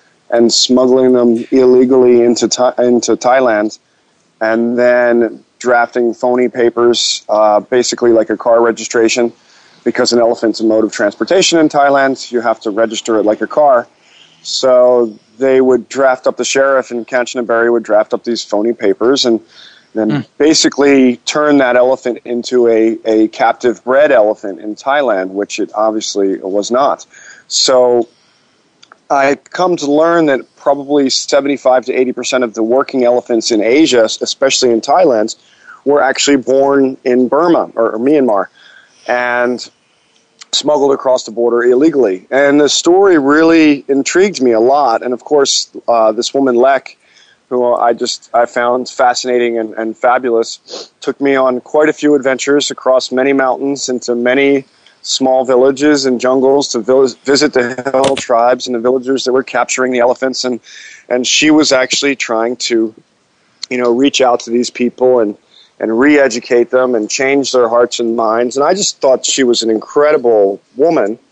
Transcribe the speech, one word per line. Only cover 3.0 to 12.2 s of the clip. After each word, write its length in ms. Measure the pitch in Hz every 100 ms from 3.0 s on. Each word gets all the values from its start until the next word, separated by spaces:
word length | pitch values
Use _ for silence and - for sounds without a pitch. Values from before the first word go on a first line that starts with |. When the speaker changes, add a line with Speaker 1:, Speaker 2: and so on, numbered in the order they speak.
| 117 110
Speaker 1:
Thailand, 600 | 123 131 123 107 107 - _ _ _ _ _ -
and 360 | 110 113 117 120
then 680 | 123 123 120 120 113 - _ -
drafting 520 | 123 120 120 123 120
phony 340 | 107 127 123 123
papers, 760 | 127 117 120 120 117 - - -
uh, 320 | 107 107 104
basically 500 | 101 127 117 117 120
like 180 | 113 110
a 80 | 107
car 240 | 120 117
registration, 720 | 117 113 110 120 113 127 117 - _ _ _ _
because 280 | 120 123 120
an 60 | 120
elephant's 400 | 117 120 113 101
a 60 |
mode 180 | 110 110
of 80 | 107
transportation 680 | - 104 - 113 185 175 170
in 80 | 151
Thailand. 640 | 147 139 139 135 131